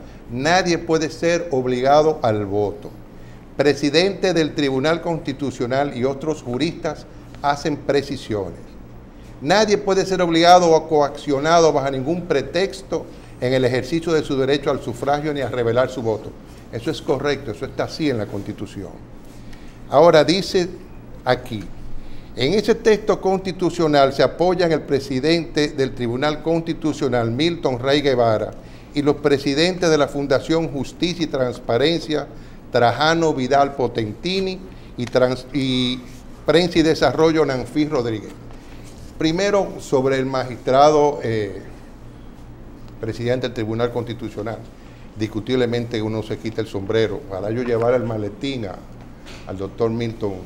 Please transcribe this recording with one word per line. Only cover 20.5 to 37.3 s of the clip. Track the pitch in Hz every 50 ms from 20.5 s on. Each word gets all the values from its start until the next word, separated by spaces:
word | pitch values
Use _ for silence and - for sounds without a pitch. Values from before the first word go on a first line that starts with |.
| - 185 175 - - - - - - - - - - - -
aquí, | 127 127 127 - - 113 101 92 - - - - - - - - - - - - - -
"En | 113 123 143 190
ese | 214 208 240 214
texto | 226 - 226 214 202 - - 185 -
constitucional | - 190 190 185 190 190 165 185 180 160 165 - 165 156 147 143 139 135 139
se | - -
apoyan | - - - 170 185 180 170 180 165
el | 160 143
presidente | - - 143 131 - - 131 127 131 156 170 170 151 - - 156 147 143
del | - 135 135 123 120
Tribunal | 120 123 117 117 127 143 151 151 147
Constitucional, | - 160 165 165 165 170 156 - - 151 143 - 151 127 123 120 117 113
Milton | 117 127 160 175 170 120 - 139 127
Rey | 113 127 139 143 151
Guevara, | 139 143 131 120 117 113 110 104 104 104 - - - - - - - - -
y | 147 135
los | 147 143
presidentes | - - 147 143 135 - 143 139 147 170 180 185 170 180 165
de | 156
la | 147 139
Fundación | 127 - 147 143 131 139 120 - - 160 165 165 139
Justicia | 139 139 117 - - - 160 180 165 - 156
y |
Transparencia, | 131 - 135 127 123 113 - - - 160 175 139 160 170 156 - - 147 - 143 - - - - - - - - -
Trajano | - 120 117 120 117 131 151 160 165 165 165 156 139
Vidal | 135 127 123 139 139 143 139 139
Potentini | - 123 117 - 117 110 107 104 - - 175 185 190 190 190 185 185 - - - - - - -
y | - 123
trans-, | 113 - 127 127 127 131 127 - - -
y | 143 135 131 127 127 127 123 127 127 - - - - - - - - -
Prensa | - 151 165 180 175 170 170
y |
Desarrollo, | 151 160 147 - 160 131 120 156 160 165